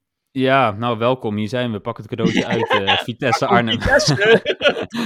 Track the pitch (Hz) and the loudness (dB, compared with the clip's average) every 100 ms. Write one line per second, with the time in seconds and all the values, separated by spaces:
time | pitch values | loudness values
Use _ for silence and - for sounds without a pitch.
0 | _ _ _ 131 131 135 120 101 120 110 | _ _ _ -2 2 4 2 0 -4 0
1 | 117 131 113 104 107 127 123 104 120 113 | 0 0 -2 -4 -4 -4 -4 -6 -8 -12
2 | 104 - - - - 117 - 523 - - | -10 -2 0 0 -2 -2 0 0 0 -2
3 | - 113 135 - 131 120 113 110 - 277 | -4 -4 -2 0 2 2 2 -2 2 2
4 | - 139 214 233 - - 294 - - 226 | 2 2 4 4 2 0 0 -2 -6 -2